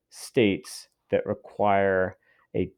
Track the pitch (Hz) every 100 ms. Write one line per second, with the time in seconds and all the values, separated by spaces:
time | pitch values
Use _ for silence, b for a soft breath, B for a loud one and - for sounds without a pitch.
0 | _ - - - 107 95 - - - _
1 | - 101 - - - - 104 98 98 95
2 | 92 - _ _ _ 110 92